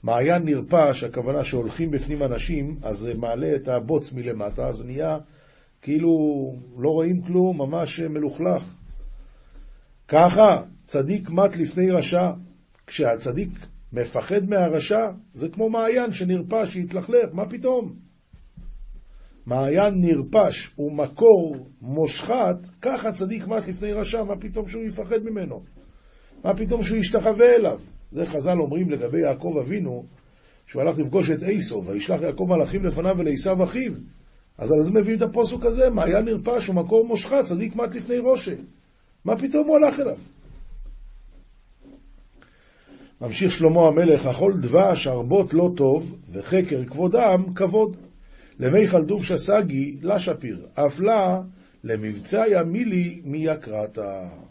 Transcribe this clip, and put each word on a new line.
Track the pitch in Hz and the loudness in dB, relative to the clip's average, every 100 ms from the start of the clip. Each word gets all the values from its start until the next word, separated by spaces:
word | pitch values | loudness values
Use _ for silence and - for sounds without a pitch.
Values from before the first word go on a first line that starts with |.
מעיין | 113 117 135 175 | 0 2 2 2
נרפש, | 165 139 - 175 151 127 | 2 -2 2 4 4 2
הכוונה | 120 127 123 143 | -4 -6 -4 -4
שהולכים | 131 127 113 - 165 | -2 -4 -4 -4 -4
בפנים | 143 147 151 | -2 -4 -4
אנשים, | 139 117 - 160 143 151 | -2 -2 -4 -4 -4 -6
אז | 110 101 | -8 -6
זה | 113 | -6
מעלה | 113 117 117 156 143 | -6 -4 -4 -2 -2
את | 131 | 0
הבוץ | 123 117 156 151 | -4 0 -2 -2
מלמטה, | 131 120 110 104 - 127 | -8 -8 -6 -6 -4 -6
אז | 113 | -6
נהיה | 120 131 160 156 147 _ _ _ _ _ | -10 -6 -4 -6 -8 _ _ _ _ _
כאילו | - 151 165 160 151 143 135 127 123 123 | -2 0 2 4 2 0 -4 -10 -16 -2
לא | 135 | 0
רואים | 156 165 180 | 2 2 0
כלום, | 180 180 185 170 | 0 2 2 0
ממש | 139 165 156 - | -2 -2 -4 -4
מלוכלך. | 165 151 151 - 175 180 - - - - - - - - _ - - - _ _ _ | -6 -2 -4 -2 -2 -2 -4 -18 -16 -14 -14 -16 -20 -20 _ -20 -20 -20 _ _ _
ככה, | 151 175 180 214 151 - - | 6 6 8 6 6 0 -20
צדיק | - 147 139 202 - | -6 -4 -2 -2 -2
מת | 165 196 170 | 2 2 2
לפני | 156 175 185 | -4 0 2
רשע. | 180 135 175 180 175 - - _ _ - | 2 0 0 0 -4 -14 -20 _ _ -18
כשהצדיק | - 135 117 120 127 196 - - - - | -2 0 0 -2 -6 -6 -10 -16 -20 -12
מפחד | 113 120 131 - 202 190 | -6 -4 -4 -2 -2 0
מהרשע, | 202 175 156 135 214 220 185 - | 0 2 0 0 0 0 -6 -18
זה | 135 160 | -10 -8
כמו | 190 220 | -2 -2
מעיין | 226 226 247 240 | 0 0 0 0
שנרפש, | 180 180 180 170 220 196 | -4 -2 -2 0 -2 -2
שהתלכלך, | 185 175 185 175 240 226 | -4 -6 -6 2 2 2
מה | 160 208 | -4 -6
פתאום? | 240 254 254 202 - - _ _ - - - - - - - - - - - - | -4 -2 -2 -4 -12 -20 _ _ -20 -20 -18 -16 -16 -16 -18 -20 -20 -20 -20 -6
מעיין | 123 139 160 208 | -2 0 2 2
נרפש | 190 175 156 131 - 202 131 - - | 2 2 2 2 2 2 0 -12 -8
ומקור | 147 147 139 - 226 202 165 139 127 - | -6 -4 -4 4 8 8 6 -6 -12 -16
מושחת, | 120 147 156 - - 254 190 180 - - | -8 -2 -2 -2 -2 0 2 0 -6 -6
ככה | 247 262 220 | -4 -2 -4
צדיק | 180 190 220 - | -4 -6 -6 -4
מת | 220 208 | -6 -6
לפני | 180 208 | -8 -6
רשע, | 208 208 233 | -4 -4 -4
מה | 202 196 | -4 -6
פתאום | 214 220 202 | -8 -8 -8
שהוא | 220 | -8
יפחד | 226 202 185 226 | -8 -8 -2 -2
ממנו? | 220 214 165 113 - - - - _ _ _ - | -2 -6 -8 -10 -16 -20 -20 -20 _ _ _ -8
מה | 170 | -2
פתאום | 190 220 233 | -2 0 -2
שהוא | 180 226 | 0 -2
ישתחווה | 180 - 220 214 240 240 | 0 2 2 6 8 8
אליו? | 196 113 - - - | 4 -2 -10 -20 -14
זה | - 175 | -8 -4
חז"ל | 156 143 180 | -2 0 0
אומרים | 147 151 185 | 0 -2 -2
לגבי | 143 120 151 | -2 -2 0
יעקב | 156 127 175 156 127 | 0 -2 -4 -4 -4
אבינו, | 202 151 123 123 - _ _ _ _ _ | -4 -6 -8 -12 -20 _ _ _ _ _
שהוא | 123 | -4
הלך | 147 156 | -2 -2
לפגוש | 139 170 151 | 0 0 0
את | 156 | -2
עשו, | 180 208 - 110 90 | -2 -2 -2 -6 -6
"וישלח | 104 - 185 | -6 -2 -2
יעקב | 160 143 185 | -2 -4 0
מלאכים | 175 147 - | 2 0 -2
לפניו | 180 156 175 185 | -4 -2 -2 0
ולעשו | 165 135 190 185 | 0 -2 -2 0
אחיו." | 180 240 254 - - - - _ _ - | 0 -2 -6 -8 -14 -20 -20 _ _ -10
אז | 113 | 0
על | 151 | 2
זה | 160 | 4
מביאים | 214 208 220 | 2 2 0
את | |
הפסוק | 226 233 226 247 | -2 0 -2 0
הזה, | 240 233 262 | 0 4 2
"מעיין | 220 165 190 | 2 2 2
נרפש | 226 214 196 240 196 | 0 -2 -2 -2 0
ומקור | 180 175 220 233 | -2 2 2 4
מושחת, | 220 - 277 | -2 0 0
צדיק | 240 180 220 214 | 0 -2 -4 -4
מת | 233 | -6
לפני | 240 185 247 | -6 -4 -2
רשע." | 240 262 - 139 - _ _ _ _ _ | 2 2 0 -10 -12 _ _ _ _ _
מה | 185 220 | -4 -2
פתאום | 277 302 302 | 0 0 4
הוא | 302 | 6
הלך | 302 277 | 6 2
אליו? | 269 139 - _ - - - - - - - - - - - _ _ _ 277 269 - - - _ - _ _ _ _ - - _ | -4 -6 -12 _ -20 -20 -18 -16 -16 -16 -18 -20 -20 -20 -20 _ _ _ -20 -20 -20 -20 -20 _ -20 _ _ _ _ -20 -20 _
ממשיך | 120 - 185 | -12 0 0
שלמה | - 165 165 165 | 4 4 8 6
המלך, | 151 175 147 131 | 6 6 6 4
"אכול | 127 190 190 | 0 2 2
דבש | 123 151 196 175 143 | 2 4 4 2 0
ארבות | 127 120 185 - | -4 2 2 4
לא | 156 180 175 | 2 2 4
טוב, | 135 147 160 - - | 4 2 0 -14 -14
וחקר | 98 - 185 180 139 | -12 0 0 2 -2
כבודם | 123 143 180 220 233 185 185 | -4 -2 2 4 4 4 2
כבוד. | 180 180 208 220 - - - - - - - | -2 0 2 0 -2 -18 -20 -20 -20 -20 -4
למיכל | 127 175 202 185 | 2 4 6 4
דובשא | 151 202 143 180 | 2 -2 -2 -4
שגיא | - 208 185 135 139 139 | 2 2 2 -2 -4 -6
לה | 165 202 | -2 -2
שפיר, | 180 156 127 92 90 | -2 -4 -6 -10 -12
אף | - 143 143 | -2 -2 2
לה | 196 220 185 185 185 - - _ | 2 2 2 0 -4 -18 -20 _
למבצע | 110 110 107 104 92 202 226 | -6 -4 -4 -8 -4 0 2
ימילי | 190 165 190 247 185 175 170 | 2 2 -2 0 0 -2 -4
מי | 139 151 | -8 -4
יקרתה." | 156 156 123 107 107 110 101 98 92 82 85 | -2 -4 -6 -6 -6 -8 -8 -8 -12 -16 -20